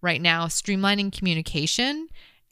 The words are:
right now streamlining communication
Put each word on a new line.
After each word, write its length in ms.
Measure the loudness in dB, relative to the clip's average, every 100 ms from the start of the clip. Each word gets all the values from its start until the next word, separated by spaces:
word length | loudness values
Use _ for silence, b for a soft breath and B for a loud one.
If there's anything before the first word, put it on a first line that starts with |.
right 200 | -2 2
now 240 | 2 2 0
streamlining 640 | -2 -2 0 2 2 0
communication 960 | -2 -2 0 -2 -2 0 0 0 -2 -6 b b b b